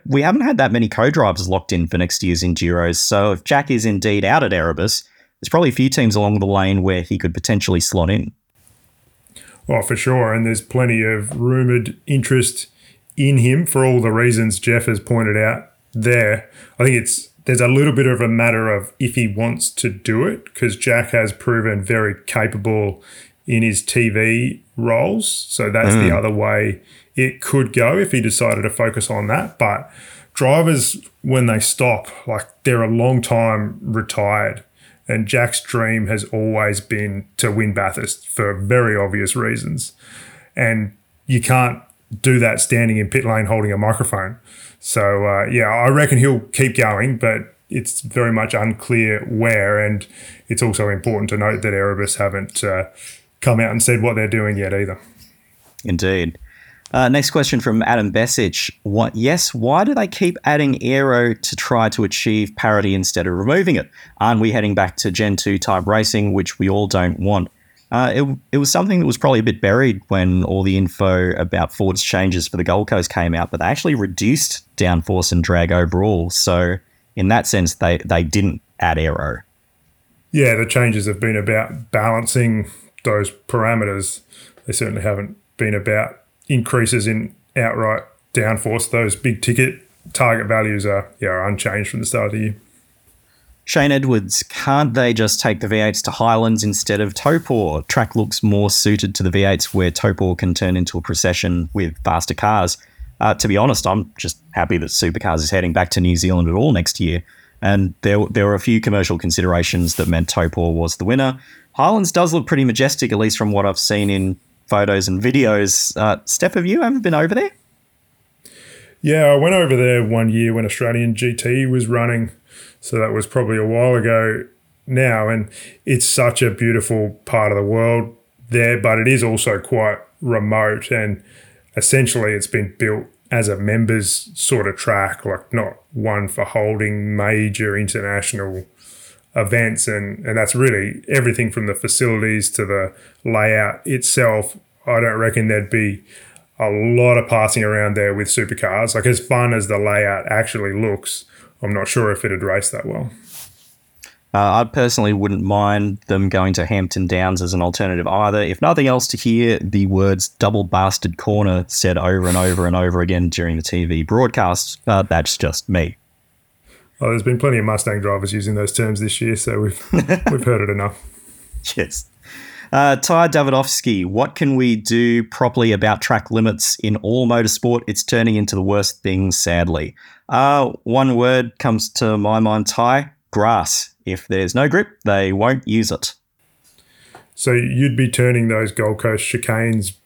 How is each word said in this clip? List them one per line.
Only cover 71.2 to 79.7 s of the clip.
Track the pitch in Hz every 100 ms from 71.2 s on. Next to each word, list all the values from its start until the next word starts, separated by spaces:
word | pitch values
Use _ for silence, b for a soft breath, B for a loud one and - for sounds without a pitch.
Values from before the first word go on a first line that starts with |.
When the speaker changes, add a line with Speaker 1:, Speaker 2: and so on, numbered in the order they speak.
| 90
Speaker 1:
about | - 87 90 82
Ford's | - 95 92
changes | - 95 95 90 -
for | 90
the |
Gold | 87 95 107
Coast | 101 87
came | 92 85
out, | 85 85
but | 85
they | 87
actually | 147 175
reduced | 131 98 87 104 160 - - _ -
downforce | 90 85 - 92 87
and | 90
drag | 80 87 85
overall. | 90 82 90 107 90 87
So | - 107 87 87 90 _ _ _ -
in | 95
that | 110 -
sense, | 101 82
they, | - 85 87
they | - 85
didn't | 82 104 95 - _ -
add | 85 78
aero. | 80 - 71 60 - _ _